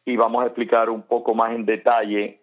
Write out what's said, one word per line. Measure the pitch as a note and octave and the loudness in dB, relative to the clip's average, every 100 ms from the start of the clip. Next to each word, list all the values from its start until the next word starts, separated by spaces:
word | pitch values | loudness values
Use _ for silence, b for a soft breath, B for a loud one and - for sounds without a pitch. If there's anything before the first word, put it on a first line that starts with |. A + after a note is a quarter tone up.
| - | -4
y | A#2+ | 0
vamos | A2+ A#2 | 2 2
a | B2 | -2
explicar | A#2+ A#2 A#2 A2+ | -2 0 2 2
un | A2+ | -2
poco | - A#2+ A#2+ A2+ | -2 -2 0 0
más | A2+ | 0
en | A#2 G#2+ | -2 -2
detalle, | A2 - A#2+ G#2 G#2 G#2 - | -2 2 2 2 -2 -4 -8